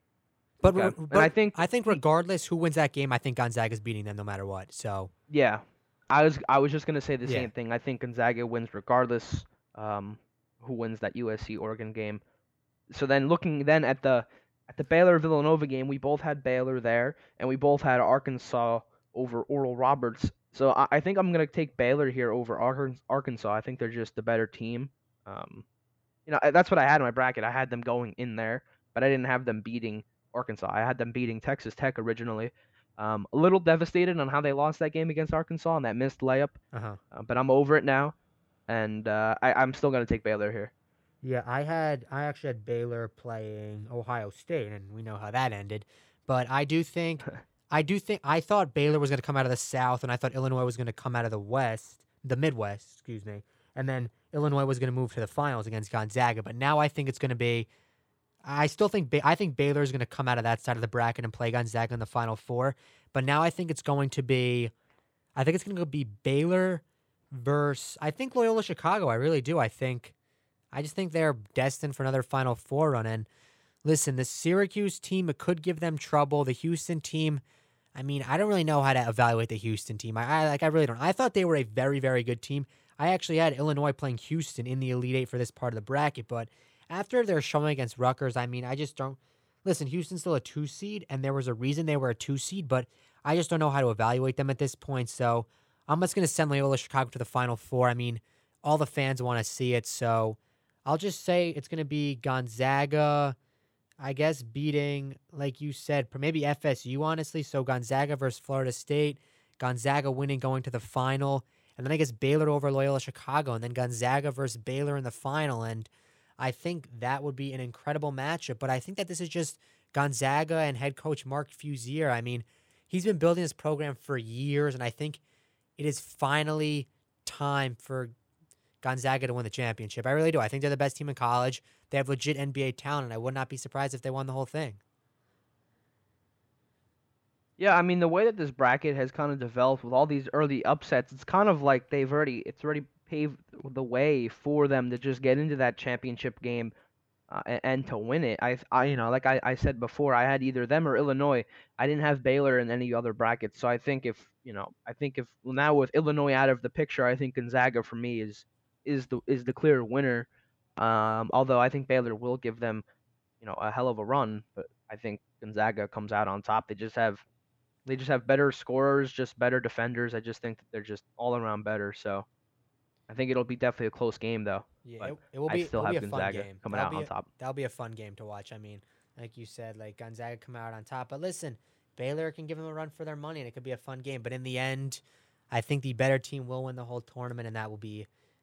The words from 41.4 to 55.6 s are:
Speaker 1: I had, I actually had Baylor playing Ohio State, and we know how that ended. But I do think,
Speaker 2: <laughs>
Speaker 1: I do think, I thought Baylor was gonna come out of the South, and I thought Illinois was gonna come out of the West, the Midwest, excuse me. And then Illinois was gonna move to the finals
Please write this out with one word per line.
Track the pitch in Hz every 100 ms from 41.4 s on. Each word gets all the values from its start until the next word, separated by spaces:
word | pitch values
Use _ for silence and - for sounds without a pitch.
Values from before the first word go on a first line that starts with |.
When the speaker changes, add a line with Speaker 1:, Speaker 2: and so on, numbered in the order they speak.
| 117
Speaker 1:
I | 131
had, | 147 165 156 139 117
I | 135
actually | 147 139 139
had | 113 104
Baylor | 120 120 117 113
playing | - 120 113 107 107 107 104 107
Ohio | 120 117 120 104
State, | - - 165 104
and | 104 98
we | 110
know | 110 104
how | 107
that | 120 131
ended. | 104 101 107 - _ _ _ -
But | 127 120
I | 135 147
do | 160
think, | 165 175 170 156 - - -
Speaker 2:
<laughs> | _ _
Speaker 1:
I | 156
do | 151 196
think, | - 202
I | 143 160
thought | - 208 160
Baylor | 147 147 151
was | 143
gonna | 139
come | - 139
out | 127
of |
the | 123
South, | - 131 127 123
and | 127
I | 120
thought | 131
Illinois | 131 131 127 123
was | 117
gonna | 117
come | - - 120
out | 117
of |
the | 107
West, | 101 131 120 113 - - _ _
the | 131 127
Midwest, | 156 120 101 104 -
excuse | - - 110 104
me. | 101 - _ _ -
And | 135
then | 131 120 - _
Illinois | 151 147 139 139
was | 127
gonna | 127
move | 127 123
to | -
the | 107
finals | - 147 120